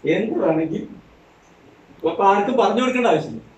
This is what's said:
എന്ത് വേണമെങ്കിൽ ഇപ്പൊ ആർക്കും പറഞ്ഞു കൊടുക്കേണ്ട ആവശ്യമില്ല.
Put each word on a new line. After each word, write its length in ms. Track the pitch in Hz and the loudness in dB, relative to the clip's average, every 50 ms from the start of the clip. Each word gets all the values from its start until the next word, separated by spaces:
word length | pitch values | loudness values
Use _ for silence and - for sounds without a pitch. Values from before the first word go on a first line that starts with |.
| - - | 0 0
എന്ത് 300 | 165 185 220 226 - - | 0 0 0 -2 -2 0
വേണമെങ്കിൽ 500 | - 160 160 160 160 160 - 208 - - - - - - - - - - - _ _ - - - - - - - - _ - - - | 0 0 0 0 -2 -2 -4 -8 -8 -10 -16 -20 -20 -20 -20 -20 -20 -20 -20 _ _ -20 -20 -20 -20 -20 -20 -20 -20 _ -20 -6 -4
ഇപ്പൊ 200 | 165 170 - 196 | -4 0 2 4
ആർക്കും 320 | 196 202 208 202 262 233 | 4 4 4 2 0 0
പറഞ്ഞു 240 | 226 202 196 214 240 | 0 0 2 0 0
കൊടുക്കേണ്ട 260 | 254 254 254 247 233 | 0 0 0 2 2
ആവശ്യമില്ല. 340 | 214 - 156 147 - 226 226 - - - | 2 2 2 0 -6 -12 -14 -16 -18 -20